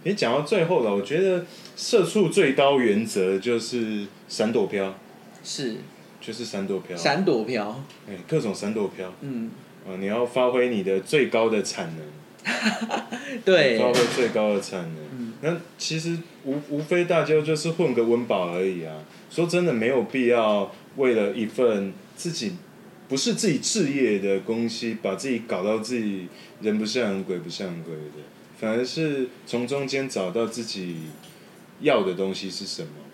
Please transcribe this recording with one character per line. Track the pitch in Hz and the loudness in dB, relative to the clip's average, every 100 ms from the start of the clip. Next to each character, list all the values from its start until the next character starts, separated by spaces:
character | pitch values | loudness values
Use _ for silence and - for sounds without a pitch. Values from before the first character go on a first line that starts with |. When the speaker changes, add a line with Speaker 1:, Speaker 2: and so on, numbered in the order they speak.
Speaker 1:
你 | 160 | -2
讲 | 202 120 | 0 2
到 | 131 | 2
最 | 151 214 165 | 2 2 4
后 | 180 | 4
了， | 113 | 4
我 | 101 | 0
觉 | - 151 | 0 0
得 | 190 180 170 - - - | 2 0 -2 -14 -20 -10
社 | - 233 | 2 4
畜 | 170 214 175 | 4 4 4
最 | 202 156 | 4 4
高 | 135 139 139 | 6 6 6
原 | 120 101 110 | 6 4 2
则 | 104 95 95 | 2 2 2
就 | 107 117 | 2 0
是 | 113 123 110 107 101 - - | 0 -2 -2 -2 -6 -12 -14
闪 | - 113 | -2 2
躲 | 117 98 | 2 2
飘。 | 101 95 95 - - - - | 0 -2 -6 -18 -20 -20 -20
Speaker 2:
是。 | - - 131 107 98 - - - | -12 -6 -6 -6 -12 -20 -20 -18
Speaker 1:
就 | - | -14
是 | 113 | -10
闪 | 113 104 98 | -8 -6 -4
躲 | 95 | -4
飘。 | - 87 | -4 -4
Speaker 2:
闪 | 85 147 | -2 2
躲 | 190 127 107 | 2 2 0
飘。 | 123 104 123 139 - - | -4 -4 -8 -12 -18 -16
Speaker 1:
哎， | 95 85 | -14 -2
各 | 156 | -2
种 | 120 | 0
闪 | 95 104 | -4 -4
躲 | 110 98 | -2 -2
飘。 | - 92 92 | -4 -10 -10
Speaker 2:
嗯。 | 139 123 113 - - - - | -10 -8 -8 -12 -20 -20 -12
Speaker 1:
呃， | 92 | -6
你 | 98 | -4
要 | 110 120 | -2 0
发 | 131 127 | 2 2
挥 | 127 123 | 4 2
你 | 113 | 2
的 | 95 95 | 0 0
最 | - 156 120 | 2 2 2
高 | 113 113 | 4 4
的 | 110 | 2
产 | 95 - 87 80 | -2 -4 -6 -8
能。 | 76 - - - - 240 220 - | -12 -16 -20 -12 -6 -2 0 -2
Speaker 2:
<laughs> | 226 - - 247 277 254 - | -4 -4 -6 -10 -10 -4 4
对。 | 180 143 110 | 6 6 4
Speaker 1:
发 | 123 | 4
挥 | 123 120 | 4 2
最 | 131 117 | 2 2
高 | 110 107 | 2 2
的 | 104 | 2
产 | 98 95 | -2 -6
能。 | 85 80 76 131 | -6 -8 -12 -10
Speaker 2:
嗯。 | 117 113 | -10 -6
Speaker 1:
那 | 147 170 - - | -4 -4 -8 -10
其 | - 160 | -6 -4
实 | 160 170 170 - | -4 -6 -6 -12
无-， | 135 143 147 | -6 -6 -4
无 | 147 | -6
非 | 156 180 170 | 0 0 4
大 | 170 | 2
家 | 147 156 | 4 4
就 | 151 156 | 4 0
是 | 165 | 0
混 | 160 160 | 0 2
个 | 120 | 4
温 | 113 117 117 | 4 4 2
饱 | 104 87 | 0 0
而 | 87 | 0
已 | 95 90 | 0 -2
啊。 | 80 78 78 - - | -6 -12 -16 -20 -12
说 | - 165 | -2 0
真 | 175 175 | 2 2
的， | |
没 | 120 110 | 2 2
有 | 135 | 2
必 | 107 135 127 | 0 2 4
要 | 120 110 104 101 - - - | 4 4 2 0 -8 -16 0
为 | 131 113 | 4 4
了 | 101 | 2
一 | 120 107 | 0 -4
份 | - 123 107 98 92 - - | 2 2 4 -2 -8 -18 -8
自 | 175 | -6
己， | 160 208 - - - - - - | -4 -6 -6 -14 -20 -20 -20 -6
不 | 135 | -2
是 | 240 | 0
自 | 202 214 | 2 2
己 | 139 | 2
志 | - 226 151 | 0 0 0
业 | 139 123 104 | 2 2 2
的 | 98 98 | 2 0
东 | 92 113 117 | 0 -2 -2
西， | 113 117 110 | -2 -6 -4
把 | 104 95 | -2 -2
自 | 139 | -2
己 | 120 110 | -4 -2
搞 | 95 | -2
到 | 98 110 | 0 0
自 | 107 123 | -2 -2
己 | 107 95 90 - - - | -2 -4 -8 -16 -20 -6
人 | 104 107 | -2 0
不 | 107 | 0
像 | 123 113 | 0 0
人、 | 98 | -2
鬼 | 92 90 | -2 -4
不 | 85 | -6
像 | 82 98 85 | -8 -8 -8
鬼 | 80 | -10
的。 | 78 76 76 73 - - - | -12 -12 -16 -20 -20 -20 -6
反 | 110 | -2
而 | 113 | 0
是 | 127 160 160 139 127 - - | -2 -2 -2 0 -4 -6 -6
从 | 120 123 | -4 -2
中 | 139 135 | -2 -2
间 | 135 135 | -2 -2
找 | 107 92 | -2 -2
到 | 92 113 | 0 -2
自 | 113 113 | -4 -8
己 | 101 90 82 80 73 - - - - - - | -6 -8 -8 -10 -14 -20 -20 -20 -20 -20 -2
要 | 147 127 | 2 2
的 | 92 | 2
东 | 90 95 95 | 0 -2 -4
西 | 98 | -8
是 | 87 98 | -8 -10
什 | - | -10
么。 | 80 73 71 | -10 -12 -20